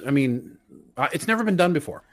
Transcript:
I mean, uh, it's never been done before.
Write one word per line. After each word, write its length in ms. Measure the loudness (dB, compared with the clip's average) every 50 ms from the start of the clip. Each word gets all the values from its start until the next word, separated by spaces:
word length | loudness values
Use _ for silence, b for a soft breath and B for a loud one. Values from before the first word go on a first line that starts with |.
| -2
I 40 | 0
mean, 460 | 2 2 2 2 0 -4 -6 -10 -18 -20 _ _ -20 -20 -20 _ _
uh, 120 | -4 -2 -2 -2
it's 140 | -2 -2
never 160 | 0 0 0 0
been 140 | 2 2
done 160 | 4 4 4 2
before. 300 | 0 -2 -4 -8 -10 -12 _